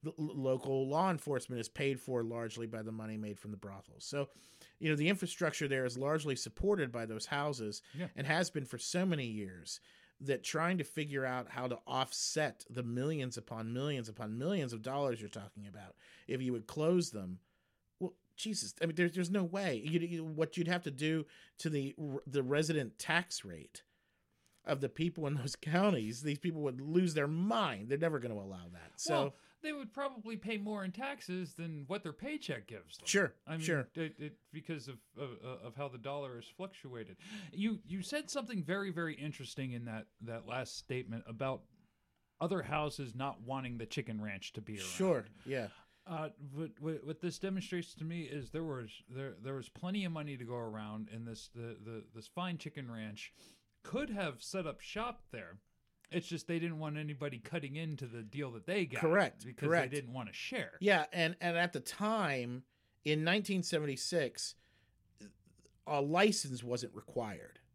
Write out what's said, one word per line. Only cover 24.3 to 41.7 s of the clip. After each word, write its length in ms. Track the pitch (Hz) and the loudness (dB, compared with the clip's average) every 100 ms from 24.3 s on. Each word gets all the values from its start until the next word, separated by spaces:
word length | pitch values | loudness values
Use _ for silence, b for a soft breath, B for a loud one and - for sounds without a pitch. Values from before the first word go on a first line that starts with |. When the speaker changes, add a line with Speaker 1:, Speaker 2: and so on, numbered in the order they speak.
| _ _ _ | _ _ _
Speaker 1:
of 160 | - 139 | -2 0
the 80 | 135 | 0
people 400 | - 165 170 147 | 2 0 2 0
in 80 | 143 | 2
those 200 | 127 - | 0 -4
<laughs> 60 | |
counties, 600 | - 170 202 160 110 117 | 2 6 6 6 2 -2
these 180 | 147 143 | 0 0
people 220 | 180 160 | 0 2
would 180 | 147 127 | 0 0
lose 340 | 143 165 185 | 4 6 6
their 140 | 156 143 | 4 2
mind. 640 | 160 190 233 190 107 107 | 4 4 4 4 2 0
They're 80 | 139 | 2
never 200 | 165 151 | 4 2
gonna 160 | 120 107 | 0 -4
allow 320 | 98 92 87 | -4 -8 -10
that. 200 | 87 82 - | -14 -16 -6
So 180 | - | 2
Speaker 2:
Well, 220 | - - B B B | 4 4 B B B
they 120 | 311 | -4
would 180 | 302 240 | -4 -6
probably 460 | - 277 254 214 226 | -2 -2 -2 -6 -6
pay 180 | 214 220 | -2 -2
more 300 | 202 214 190 | -2 -2 -2
in 80 | |
taxes 640 | 185 269 285 - 185 175 - | -2 -4 -6 -4 -4 -4 -6
than 280 | 170 156 135 | -6 -6 -4
what 140 | 196 | -4
their 120 | 175 | -4
paycheck 520 | 143 254 302 - 127 95 | -6 -6 -6 -4 -6 -6
gives 300 | 107 80 - | -12 -12 -12
them. 100 | - | 2
Speaker 1:
Sure, 260 | 196 170 - - | 4 4 0 -8
Speaker 2:
I 120 | 160 | -4
mean, 20 | 160 | 2
Speaker 1:
sure. 240 | 156 127 | 2 2
Speaker 2:
it, 220 | - 160 - | -2 -4 -4
it, 200 | 151 151 _ | -10 -10 _
because 340 | 151 - 160 123 | -14 -6 -6 -6
of, 120 | 123 _ - | -14 _ -8
of, 140 | 135 120 127 127 117 | -8 -8 -10 -10 -10
of 100 | 117 | -6
how 140 | 143 | -6
the 80 | 123 | -6
dollar 380 | 113 143 139 123 | -6 -4 -6 -8
has 100 | 113 | -12
fluctuated. 720 | - 190 190 139 120 110 92 196 208 175 | -10 -10 -10 -12 -10 -10 -12 -12 -12 -10
You, 280 | 156 208 214 - | -2 0 0 -4
you 160 | 185 | -6
said 280 | 180 294 294 | -2 -4 -2
something 340 | 277 233 233 | -6 -4 -4
very, 260 | 143 190 196 | 0 0 0
very 240 | 170 165 143 | -2 -2 -2
interesting 580 | 147 - 127 - 131 | -6 -6 -8 -4 -4
in 100 | 120 | -4
that, 220 | 120 110 - _ | -4 -6 -8 _
that 260 | 113 113 110 | -8 -8 -4
last 300 | 123 120 - | -4 -4 -8
statement 480 | - 127 127 113 - | -4 -4 -4 -6 -8
about 360 | 113 135 131 - | -4 -2 -2 -6